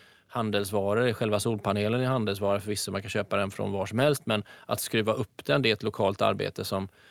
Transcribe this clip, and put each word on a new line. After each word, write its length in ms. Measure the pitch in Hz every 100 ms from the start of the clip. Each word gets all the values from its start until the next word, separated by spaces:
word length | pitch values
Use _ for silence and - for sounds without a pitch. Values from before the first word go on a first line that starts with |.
| - - _
handelsvaror. 840 | 123 110 101 98 104 98 107 123
Själva 280 | 110 113 104
solpanelen 600 | 117 110 101 101 104 123
är 60 | 127
handelsvara 540 | 131 104 98 101 101
förvisso, 320 | 101 101 -
man 80 | 95
kan 80 | 98
köpa 260 | 104 101 101
den 140 | 98
från 220 | - 101
var 140 | 98 98
som 120 | 113
helst, 240 | 147 143 -
men 160 | 107 - - -
att 140 | 120
skruva 320 | - 117 107
upp 320 | 131 117 _
den, 180 | - 143
det 60 | 117
är 40 |
ett 100 | 107
lokalt 400 | 104 - 98 98
arbete 420 | 107 101 101 -
som, 240 | 101 98 98 _ -